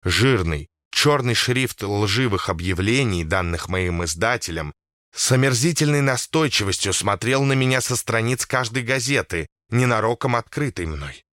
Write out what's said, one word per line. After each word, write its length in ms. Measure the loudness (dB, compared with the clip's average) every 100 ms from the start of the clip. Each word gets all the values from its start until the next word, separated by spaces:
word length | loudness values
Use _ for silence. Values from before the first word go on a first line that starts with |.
Жирный, 640 | 0 2 4 4 0 -2 -6 _ _
черный 420 | 0 2 2 2
шрифт 500 | 0 0 0 -2 -4
лживых 640 | -4 0 0 2 0 0 -2
объявлений, 760 | -2 -2 0 2 2 2 0
данных 460 | 0 0 0 -4 -4
моим 340 | -2 -2 -2
издателям, 720 | -4 -2 -2 -2 -4 -6 -8 -10 _ _ _
с 180 | -4 2
омерзительной 720 | 4 4 2 2 2 2 2
настойчивостью 920 | 2 0 0 0 2 0 -2 -2 -2
смотрел 500 | -2 0 -2 0 2
на 100 | 2
меня 280 | 2 2 2
со 140 | 0 -4
страниц 500 | 0 0 0 -2 -2
каждой 380 | -2 -2 -4
газеты, 640 | -2 -2 0 -2 0 -4 -6 _ _
ненароком 680 | 0 2 2 0 0 0 0
открытой 500 | -2 -4 -4 -4 -6
мной. 400 | -6 -8 -14 _